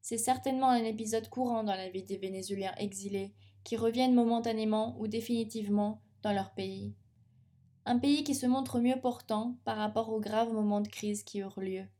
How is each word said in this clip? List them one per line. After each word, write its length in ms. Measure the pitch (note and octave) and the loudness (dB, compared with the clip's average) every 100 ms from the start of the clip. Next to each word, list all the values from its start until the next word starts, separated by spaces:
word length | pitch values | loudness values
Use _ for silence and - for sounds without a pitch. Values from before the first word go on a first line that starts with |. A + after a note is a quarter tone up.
C'est 160 | - A#3 | -6 -4
certainement 520 | A3 B3+ C#4 C4 C4 | 0 0 2 2 4
un 160 | A#3+ | 4
épisode 440 | A3+ G#3+ G#3+ A3+ A#3 | 2 -4 -2 -2 -2
courant 360 | - B3+ A3+ | -4 -2 0
dans 100 | G#3+ | 0
la 160 | F#3+ F#3 | -2 -4
vie 140 | F#3 | -8
des 120 | F#3+ G3 | -6 -6
Vénézuéliens 580 | F#3+ F#3+ F#3+ G3 F#3+ F3+ | -6 -6 -6 -4 -4 -4
exilés, 560 | G#3 F#3+ G3 G3 G3 - - _ | -6 -6 -6 -4 -6 -10 -20 _
qui 120 | - A3+ | -6 0
reviennent 380 | A3+ A#3 B3+ | 0 4 6
momentanément 840 | B3 A#3 A#3 A#3 A3 A3 G#3+ A3+ - | 6 6 2 0 0 2 2 0 -4
ou 100 | G#3+ | -4
définitivement 920 | A3+ A3+ A#3 A3 A3+ G#3 G3+ G#3 G#3+ - _ | -4 -2 -2 -2 -4 0 2 2 -2 -12 _
dans 100 | G#3+ | -2
leur 220 | G3+ F#3+ | -2 -2
pays. 400 | - F#3+ F#3+ G3+ G3+ _ _ _ _ _ _ _ _ | -6 -6 -6 -8 -10 _ _ _ _ _ _ _ _
Un 140 | - A#3+ | 0 2
pays 240 | C#4 D4 | 4 4
qui 120 | D4 | 2
se 120 | C4 B3+ | 0 4
montre 320 | B3+ C4 B3 | 2 2 2
mieux 200 | A#3+ C4 | 4 4
portant 580 | B3+ B3 - G#3+ A#3 B3 | 0 -2 -2 -2 -2 -4
par 120 | - A3 | -4 -2
rapport 340 | G#3+ G#3+ A3 | 0 0 0
aux 100 | A3 | -2
graves 320 | G#3+ G#3+ A#3 | 0 0 0
moments 280 | A3 G#3+ G#3 | 2 2 2
de 80 | G#3 | 0
crise 360 | - G#3 G#3 | -4 -4 -4
qui 160 | - G3+ | -6 -8
eurent 200 | G3 F#3+ | -6 -6
lieu. 260 | F#3+ F#3+ F#3+ _ | -6 -6 -8 _